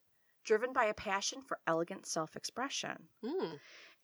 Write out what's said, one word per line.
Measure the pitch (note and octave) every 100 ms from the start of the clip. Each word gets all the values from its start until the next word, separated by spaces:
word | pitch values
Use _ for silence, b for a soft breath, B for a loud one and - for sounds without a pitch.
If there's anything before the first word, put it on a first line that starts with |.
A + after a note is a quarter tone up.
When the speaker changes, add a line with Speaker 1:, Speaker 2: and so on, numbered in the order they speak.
| _ _ _ _
Speaker 1:
driven | - G#3+ B3
by | C4
a | G#3+
passion | G#3+ G#3+ G3 - C4+
for | - - -
elegant | E3 F3 G3 -
self-expression. | - D#3+ - - - C4+ - - - - _
Speaker 2:
Mm. | A3 F#4 F3+ D3 B B B B